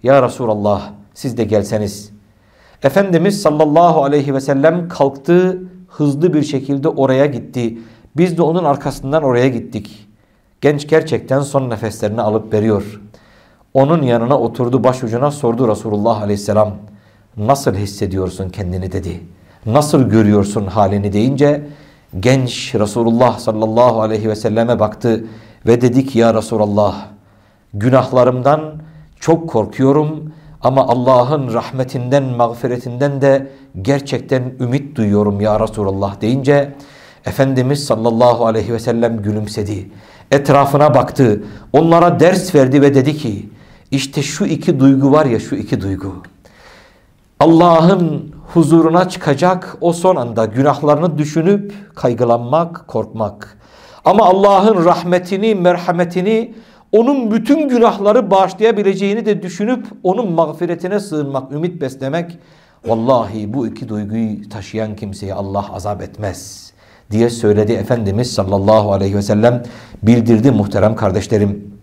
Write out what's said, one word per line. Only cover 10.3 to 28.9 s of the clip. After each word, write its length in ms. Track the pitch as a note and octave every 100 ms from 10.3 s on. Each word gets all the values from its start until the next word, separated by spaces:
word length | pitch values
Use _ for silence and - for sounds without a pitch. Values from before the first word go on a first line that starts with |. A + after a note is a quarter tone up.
| _ _ _
Genç 260 | C#3+ D3 D3
gerçekten 540 | D#3+ D#3 A#2 - C3
son 280 | C#3 C#3 B2+
nefeslerini 520 | A2 A2+ G2+ G#2 A2+
alıp 320 | G#2+ G#2+ G#2
veriyor. 480 | G#2+ A2 G#2 G2 - - _ _ _ _ _ _
Onun 280 | C3+ C#3 E3+
yanına 380 | C3 A#2 A#2 C#3
oturdu, 440 | A#2 A2+ B2 B2
başucuna 480 | A#2+ B2+ A#2 A#2 C#3+
sordu 360 | C#3+ A#2+ A#2 B2
Resulullah 540 | G2+ A2 G#2 G#2+ G#2+
aleyhisselam. 540 | G#2 G2+ - G#2 G#2 G2 - - _ _ _ -
'Nasıl 380 | G#2+ C3+ C#3 G2
hissediyorsun 720 | G2+ - G2 G2 F#2 F2+ F#2+
kendini?' 420 | F#2+ F#2 F#2 F#2
dedi. 320 | G2 F2 F2 - - _ _ G#2+
'Nasıl 440 | B2 D3 D#3 A#2
görüyorsun 560 | A2 G#2 G#2 G2 - G2
halini?' 480 | G#2 G2 G2+ G2+
deyince 540 | G2+ B2 C#3 C#3+ D3 - - - _ _ F2+
genç 560 | G#2+ C3+ B2+ - - A2+
Resulullah 640 | G#2 A2 A#2 A2+ B2 A2+
sallallahu 600 | - A2 A2 A2 B2 A2+
aleyhi 280 | A2 G#2+ A2
ve 60 | G#2+
selleme 440 | A2+ G#2+ A#2 A#2
baktı 460 | G#2+ - B2+ A2+ - - - - -
ve 160 | A#2+
dedi 240 | B2 B2 C3+
ki, 140 | A2
'Ya 140 | A2+
Resulallah, 720 | A2 G#2+ A2 G#2 G2+ G#2 - - - _ _ _ _ _
günahlarımdan 880 | G2+ A#2 C3 A#2+ B2+ B2 B2+ B2 D3+ D#3 D#3 -